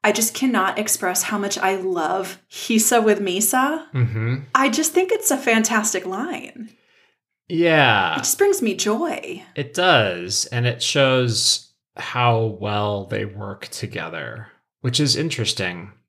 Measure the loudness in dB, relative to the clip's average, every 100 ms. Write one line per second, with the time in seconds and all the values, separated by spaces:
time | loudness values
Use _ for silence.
0 | 2 2 0 0 0 2 0 -2 -4 -2
1 | -2 -2 -2 -2 -2 0 0 0 -2 -2
2 | -2 -2 -4 -12 _ -14 0 2 4 4
3 | 4 2 0 0 0 2 0 -2 -4 0
4 | 0 0 -2 -4 -2 2 2 2 0 2
5 | 2 0 0 0 2 2 2 0 0 -4
6 | -4 -6 -6 -8 -12 -16 -18 _ _ _
7 | _ _ _ _ _ 2 4 6 6 4
8 | 2 0 -2 2 2 2 -2 -2 -2 -2
9 | -2 -6 -10 -14 -10 -8 -6 0 4 6
10 | 4 -2 -4 -4 -2 0 -2 0 0 2
11 | 4 4 2 2 0 0 -4 _ _ -12
12 | -6 0 2 4 0 -2 -4 -2 0 -2
13 | -4 -6 -6 -8 -12 -12 -14 -10 -8 -8
14 | -8 -8 -10 -12 -18 _ _ _ -4 0
15 | 0 0 -2 -2 -4 -2 -4 -6 -14 _